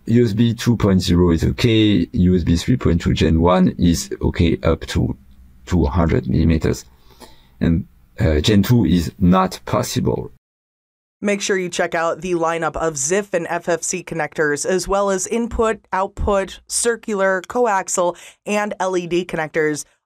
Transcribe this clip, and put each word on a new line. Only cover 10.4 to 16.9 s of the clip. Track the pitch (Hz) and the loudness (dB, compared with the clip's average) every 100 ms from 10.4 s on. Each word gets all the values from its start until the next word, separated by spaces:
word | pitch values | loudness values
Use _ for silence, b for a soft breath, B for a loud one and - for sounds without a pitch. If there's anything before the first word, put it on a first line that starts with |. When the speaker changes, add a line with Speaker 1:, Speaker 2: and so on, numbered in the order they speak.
| _ _ _ _ _ _ _ _ | _ _ _ _ _ _ _ _
Speaker 2:
Make | 202 196 | -4 -2
sure | 202 190 | -2 -2
you | 180 | -2
check | - 175 | -4 -2
out | 170 165 165 | -2 -2 -4
the | 185 | -4
lineup | 175 165 165 156 - | -2 -2 -2 -4 -2
of | 165 | -4
Ziff | 147 139 190 202 | -4 -2 -2 -2
and | 175 156 | -4 -4
F | 170 180 | -4 -2
F | 165 | -4
C | - 185 | -4 -8
connectors, | - 165 147 - 151 147 - | -6 -6 -6 -2 -2 -2 -2
as | 190 175 | -2 -2
well | 196 202 | -2 0
as | 190 - | -2 -2
input, | 233 233 - 226 214 _ | -4 -4 -2 -2 -4 _
output, | 185 196 - - 196 185 - - | -4 -4 -4 -2 -2 -2 -10 -8
circular, | - 240 | -4 -2